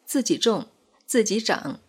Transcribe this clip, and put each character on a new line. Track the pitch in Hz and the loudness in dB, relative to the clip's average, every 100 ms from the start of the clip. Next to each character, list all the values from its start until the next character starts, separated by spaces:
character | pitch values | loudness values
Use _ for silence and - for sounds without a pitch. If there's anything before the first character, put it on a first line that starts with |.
| - | -4
自 | 285 | -2
己 | 233 330 | 0 2
种， | 233 202 - _ _ _ - | 2 0 -4 _ _ _ 0
自 | 247 | 2
己 | 214 202 | 2 0
长， | 220 185 139 - | 0 -4 -4 -12